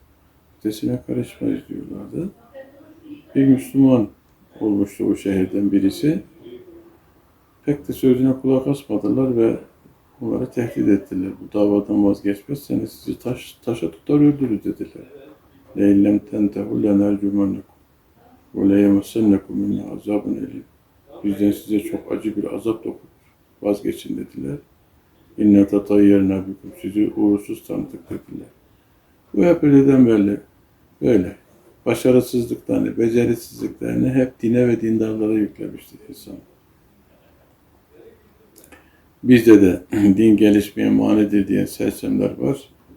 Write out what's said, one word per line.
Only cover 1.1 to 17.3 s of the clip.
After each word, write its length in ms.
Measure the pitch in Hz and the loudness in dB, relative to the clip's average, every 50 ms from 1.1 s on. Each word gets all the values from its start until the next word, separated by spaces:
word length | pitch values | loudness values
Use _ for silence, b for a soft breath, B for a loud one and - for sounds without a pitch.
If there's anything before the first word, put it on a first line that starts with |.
| 127 123 123 - - - - - 107 - - - | -6 -6 -6 -8 -10 -8 -6 -6 -6 -6 -8 -12
diyorlardı. 640 | - - - - - 101 107 - 117 147 180 202 - _ _ _ - - - - - - - - - _ - - - - _ _ - | -14 -14 -14 -14 -14 -14 -14 -12 -10 -10 -10 -10 -12 _ _ _ -20 -20 -20 -20 -20 -20 -20 -20 -20 _ -20 -20 -20 -20 _ _ -2
Bir 120 | 139 135 | 2 4
Müslüman 600 | 135 131 127 - - - 135 135 131 127 117 104 - - _ _ _ _ _ _ _ - - | 4 4 2 0 -2 2 4 4 6 4 4 2 -2 -8 _ _ _ _ _ _ _ -10 -6
olmuştu 440 | 110 107 101 - - - - - 104 | -2 -2 0 0 -2 -4 -4 -4 -2
o 120 | 101 - | -2 -2
şehirden 560 | - - 98 95 95 92 95 101 101 101 98 | -2 -2 -2 -2 0 -2 -2 -2 -2 0 0
birisi. 500 | 98 98 98 101 - - 143 151 170 - - - _ - - - - - - - - - - - _ _ _ _ _ _ _ _ _ _ _ _ _ _ _ | 2 2 2 0 0 0 -2 -2 -2 -2 -6 -14 _ -20 -20 -20 -20 -20 -20 -20 -20 -20 -20 -20 _ _ _ _ _ _ _ _ _ _ _ _ _ _ _
Pek 240 | 147 143 - - - | -6 -6 -4 -6 -10
de 40 | |
sözüne 400 | 127 - 135 131 123 127 131 135 131 131 | -6 0 2 2 4 4 2 0 0 0
kulak 260 | - 131 131 131 131 | 0 0 0 0 0
asmadılar 680 | 143 139 139 - - 107 101 - - 120 131 131 131 120 | -2 -4 -6 -6 -6 -6 -4 -2 -2 0 0 0 0 2
ve 220 | 113 113 113 - - - - _ _ _ _ _ _ _ _ _ - | 2 2 0 0 -2 -8 -16 _ _ _ _ _ _ _ _ _ -12
onları 300 | 123 110 113 110 127 123 | -8 -6 -6 -6 -6 -6
tehdit 380 | - 127 120 117 - - 104 104 | -6 -6 -6 -4 -4 -2 0 2
ettiler. 420 | 101 98 - - 95 92 95 98 - - | 0 0 -2 -6 -8 -8 -6 -8 -10 -14
"Bu 120 | - - | -14 -6
davadan 520 | - 104 104 104 101 104 101 104 104 104 101 | -2 0 2 2 2 0 0 0 0 2 2
vazgeçmezseniz 880 | 101 101 - - 101 101 - - - - - - - - - - - | 2 0 0 -4 -6 -6 -6 -8 -10 -12 -10 -8 -6 -6 -4 -6 -6
sizi 260 | - - - - - - | -10 -14 -12 -12 -12 -10
taş, 400 | - 120 131 - - - - _ _ | -10 -10 -10 -10 -12 -18 -20 _ _
taşa 260 | 117 113 - - 82 | -8 -6 -6 -6 -8
tutar 300 | - - _ - 147 147 | -10 -10 _ 0 2 4
öldürür." 440 | 147 147 143 139 135 120 104 98 - | 4 4 2 0 -2 -4 -4 -4 -6
dediler. 420 | - - - - - - - - - - - - - - _ _ _ _ _ _ - - | -8 -8 -8 -12 -14 -16 -20 -20 -20 -20 -20 -20 -20 -20 _ _ _ _ _ _ -10 -2
"Le 160 | 98 101 101 | 2 4 4
illem 260 | 98 98 98 101 104 101 | 4 4 4 4 2 0
tentehu 640 | - - 113 110 104 101 - 98 101 107 120 - | -2 -6 -4 -2 -2 -2 -2 -6 -6 -6 -4 -2
lenercumannekum 920 | 110 104 101 98 101 104 101 98 101 101 | 0 2 2 2 2 0 -2 -2 -2 -2